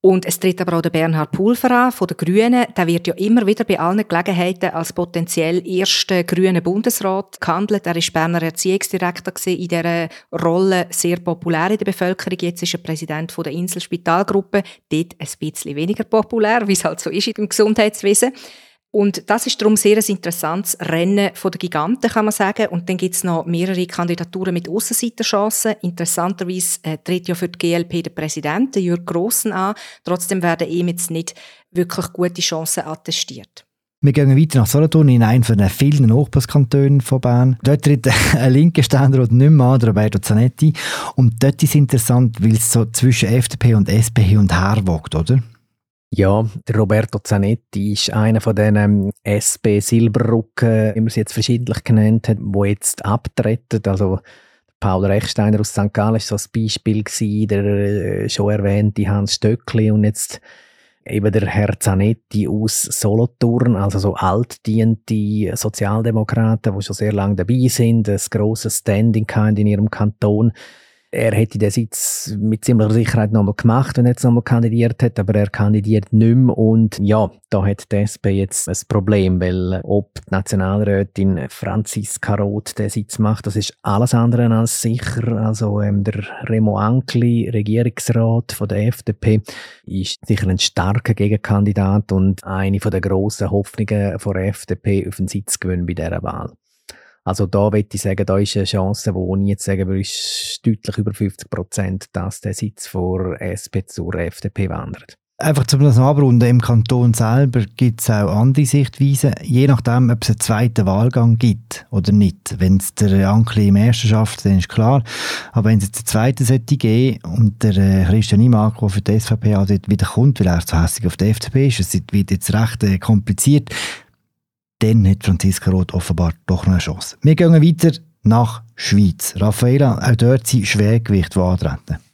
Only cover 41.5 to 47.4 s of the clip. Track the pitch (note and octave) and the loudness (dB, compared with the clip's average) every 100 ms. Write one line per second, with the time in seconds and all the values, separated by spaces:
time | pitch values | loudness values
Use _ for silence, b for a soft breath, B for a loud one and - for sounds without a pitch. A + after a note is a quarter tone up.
41.5 | - D3+ D3 C3+ C3 - B2 B2 A2+ A2+ | 2 2 4 4 2 2 2 2 2 2
42.5 | A2+ - A#2+ A2 - B2+ A#2+ G2 A#2+ - | 2 2 0 0 2 2 2 2 0 -2
43.5 | - B2 A2 G2 G#2 A2+ - F#2 G#2 G2 | 0 2 4 2 2 2 2 4 4 4
44.5 | F2 F#2+ G#2 F#2 D#2+ - D#2 D#3+ C3 A2+ | 2 2 0 0 -2 -4 -4 2 0 0
45.5 | _ _ _ _ _ _ - F#2+ G2+ A2+ | _ _ _ _ _ _ 0 2 2 0
46.5 | - - G#2+ G2+ G#2+ A2 G2+ - G2+ | -6 -4 0 2 2 0 -6 -2 0